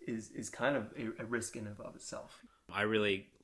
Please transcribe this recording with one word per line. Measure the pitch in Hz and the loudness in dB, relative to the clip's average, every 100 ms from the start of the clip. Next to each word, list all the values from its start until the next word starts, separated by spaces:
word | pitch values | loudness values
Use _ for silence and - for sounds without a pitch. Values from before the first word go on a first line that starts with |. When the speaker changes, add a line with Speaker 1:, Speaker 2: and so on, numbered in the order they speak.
| - | -4
Speaker 1:
is, | 113 107 | -4 -4
is | - 107 | -8 -6
kind | - 123 139 | 0 2 2
of | 104 117 | 0 -4
a, | 113 117 | -6 -4
a | 113 | -2
risk | 117 117 - | -2 -2 -6
in | 104 | -8
and | 104 | -8
of | 117 - | -10 -12
itself. | - 113 - - - _ - | -10 -10 -10 -16 -20 _ -6
Speaker 2:
I | 98 | 2
really | 107 110 104 98 - - | 4 6 6 4 0 -12